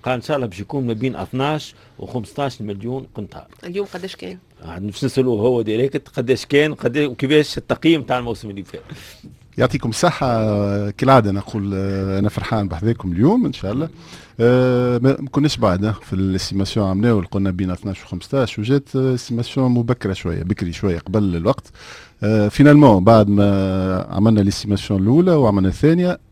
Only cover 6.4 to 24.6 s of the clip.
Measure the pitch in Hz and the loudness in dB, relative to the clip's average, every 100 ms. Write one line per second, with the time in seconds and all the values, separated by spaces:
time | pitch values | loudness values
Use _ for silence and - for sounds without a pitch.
6.4 | - 143 151 - 131 139 147 117 135 151 | 2 2 2 -2 -4 -2 -4 -2 0 2
7.4 | 143 - - 123 160 160 120 127 120 107 | 2 -4 -6 -2 2 2 0 -4 -4 -8
8.4 | 107 98 87 - - - - - - - | -10 -12 -12 -16 -16 -20 -20 -20 -20 -20
9.4 | _ - 127 135 117 110 175 - 131 113 | _ -2 -2 0 -4 0 -2 0 -2 0
10.4 | 107 104 101 101 101 - 131 131 101 98 | 0 0 -2 -2 -4 -2 4 4 4 -2
11.4 | - 110 98 95 98 98 95 95 101 - | -6 -6 -4 -4 -4 -4 -2 0 -2 -2
12.4 | - 113 98 87 107 120 92 87 143 247 | -4 -2 -2 -2 -2 -2 -2 0 2 2
13.4 | 165 - 95 123 160 - - - - - | 0 -4 -6 -6 -6 -10 -20 -20 -12 0
14.4 | 117 127 127 123 123 120 131 135 139 143 | 4 4 4 2 0 2 2 0 -2 0
15.4 | 147 - 107 90 107 104 - 95 95 95 | 0 2 0 2 -2 -4 -6 -2 0 -2
16.4 | - 98 98 113 95 95 117 107 87 98 | -4 -4 -2 0 0 2 2 2 0 -2
17.4 | 98 90 92 90 101 90 - 90 - 139 | -2 -2 -4 -4 -8 -10 -10 -12 -4 -2
18.4 | 117 - 107 139 - 131 131 127 - 120 | -2 -2 0 -2 -2 -2 0 -2 -4 -6
19.4 | 120 135 127 120 120 120 101 92 87 87 | -4 0 2 2 0 -2 -4 -4 -4 -4
20.4 | 87 90 87 82 98 82 - 107 98 85 | -4 -4 -4 -4 -4 -4 -2 -2 0 -2
21.4 | 95 - - - - - - - 107 110 | -2 -4 -6 -20 -20 -20 -20 -6 0 2
22.4 | 104 - 143 147 139 95 101 113 101 101 | 2 6 8 10 8 8 8 6 6 4
23.4 | 101 98 95 95 92 92 - 90 110 107 | 4 2 0 0 -2 -2 -4 0 4 4
24.4 | 98 - | 2 0